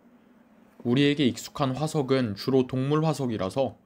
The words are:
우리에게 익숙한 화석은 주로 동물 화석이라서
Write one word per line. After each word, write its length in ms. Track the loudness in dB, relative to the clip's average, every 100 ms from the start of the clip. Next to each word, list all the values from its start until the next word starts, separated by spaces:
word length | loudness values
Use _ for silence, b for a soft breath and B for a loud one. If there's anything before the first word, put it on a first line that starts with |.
| _ _ _ _ _ _ -20 -8
우리에게 420 | 0 2 2 4 0
익숙한 520 | 0 -8 -4 -2 -2
화석은 580 | -4 -2 0 0 0 -4
주로 320 | 2 2 2
동물 380 | -2 0 2 2
화석이라서 720 | 0 -2 -2 -2 -2 -2 -4